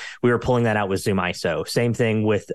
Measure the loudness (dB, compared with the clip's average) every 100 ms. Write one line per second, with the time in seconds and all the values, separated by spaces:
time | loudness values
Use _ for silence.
0 | -14 0 2 2 2 2 2 0 0 -2
1 | 0 0 -2 -4 -4 -4 -2 0 0 0
2 | 0 2 2 0 -2